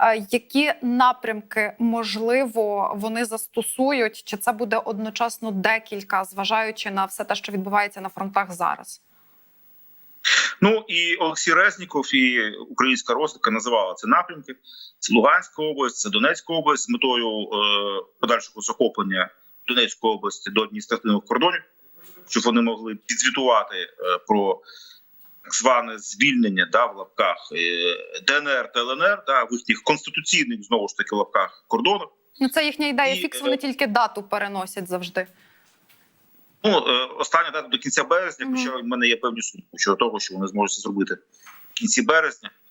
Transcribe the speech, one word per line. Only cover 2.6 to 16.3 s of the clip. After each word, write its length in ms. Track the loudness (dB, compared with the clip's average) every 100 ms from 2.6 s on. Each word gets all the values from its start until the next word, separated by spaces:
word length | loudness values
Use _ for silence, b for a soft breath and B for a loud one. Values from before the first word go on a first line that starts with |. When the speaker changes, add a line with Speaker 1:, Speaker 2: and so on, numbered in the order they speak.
| 0 0 -2 -2
Speaker 1:
вони 280 | -4 -2
застосують? 1000 | -4 -6 -6 -6 -4 0 2 2 0 -2
Чи 120 | -10 -4
це 160 | -2
буде 240 | -2 0 0
одночасно 720 | -2 -4 -6 -2 -4 -2 -4
декілька, 760 | 0 2 0 -2 -10 -2 -2
зважаючи 680 | -2 -4 0 0 0 -4 -4
на 140 | -2
все 200 | -2 -4
те, 100 | -4
що 180 | -4 -4
відбувається 480 | -6 0 0 0 -4
на 80 | -12
фронтах 440 | -8 -2 -2 -2
зараз? 500 | -2 -2 -2 -8 -20 _ _ _ _ _ _ _ _ _ _ _ -6 B B B B
Speaker 2:
Ну, 240 | 4 4 0
і 280 | 0 0 0
Олексій 360 | 0 0 2
Резніков, 600 | 4 4 2 -4 -4 0
і 360 | 2 4 2 -2
українська 640 | -6 -10 -2 0 0 0
розвідка 360 | 0 -2 -2 -2
називала 440 | 0 0 0 0
це 120 | -4 0
напрямки. 480 | 2 0 -8 -16 -20 B B B _
Це 160 | 0
Луганська 480 | 4 6 4 0 -6
область, 340 | -6 -2 -2 -2
це 140 | -2
Донецька 420 | 0 0